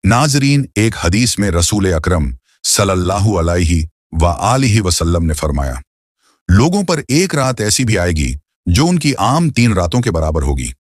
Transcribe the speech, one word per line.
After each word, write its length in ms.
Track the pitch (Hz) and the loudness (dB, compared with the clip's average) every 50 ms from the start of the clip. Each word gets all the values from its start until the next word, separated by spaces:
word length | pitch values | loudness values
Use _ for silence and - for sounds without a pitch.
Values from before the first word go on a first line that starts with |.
| - | 2
नाजरीन, 600 | 95 117 123 147 151 131 143 127 139 143 143 131 - _ | 2 2 2 2 2 0 0 2 2 2 0 0 -2 _
एक 180 | 107 107 113 - - - | 0 0 0 0 0 -2
हदीस 360 | 92 87 107 123 117 - - | 0 2 2 0 0 0 -2
में 100 | 101 98 | -2 0
रसूल 400 | 80 85 85 - - 104 95 95 | 0 0 0 0 0 0 0 0
अकरम 420 | 87 78 - 90 90 82 73 67 64 - _ _ _ _ - | 0 0 0 0 0 0 -2 -4 -6 -10 _ _ _ _ -4
सल्लल्लाहु 680 | - - - 101 98 95 92 90 90 95 104 101 107 101 | -2 0 0 0 0 0 0 -2 -2 -2 0 0 0 2
अलैहि 540 | 87 82 82 87 90 90 78 87 82 78 78 _ _ _ _ - | 2 0 0 0 0 2 2 0 0 -2 -4 _ _ _ _ -4
व 100 | 80 87 | 0 0
आलिहि 540 | 87 85 - 87 104 123 135 135 123 101 110 | 0 0 0 0 0 0 2 2 2 2 2
वसल्लम 440 | 104 90 85 - 82 82 87 85 85 | 0 0 -2 -2 0 0 0 0 0
ने 100 | 82 73 | -2 -2
फरमाया, 480 | - - 76 76 71 69 67 62 64 - _ _ _ _ _ _ _ _ _ _ _ _ - | -2 -4 -4 -2 -2 -4 -4 -6 -8 -14 _ _ _ _ _ _ _ _ _ _ _ _ 2
"लोगों 340 | 90 101 131 170 180 208 - | 2 4 4 2 2 0 0
पर 200 | - 175 147 - - | -2 -2 -4 -2 0
एक 260 | 131 156 190 175 - | 0 0 0 0 0
रात 260 | 147 131 131 127 - | -2 0 -2 -2 -2
ऐसी 240 | 107 107 - - 131 | -2 -2 0 0 0
भी 100 | 110 107 | 0 0
आएगी 420 | 92 87 90 85 76 71 60 65 71 _ _ _ _ _ 87 | 0 0 0 0 0 -2 -2 -4 -8 _ _ _ _ _ 0
जो 160 | 87 101 151 | 2 2 4
उनकी 260 | 175 180 170 - 147 127 | 2 2 2 0 0 0
आम 360 | - 95 110 131 165 170 151 | 0 0 0 2 2 0 0
तीन 240 | - - 120 120 107 | 2 2 2 2 2
रातों 280 | 92 87 82 - 127 | 0 0 0 0 0
के 100 | 117 117 | 0 0
बराबर 320 | 82 92 80 78 78 80 69 | -2 0 -2 0 -2 -2 -2
होगी। 300 | 71 69 64 62 58 - _ | -2 -2 -4 -4 -8 -10 _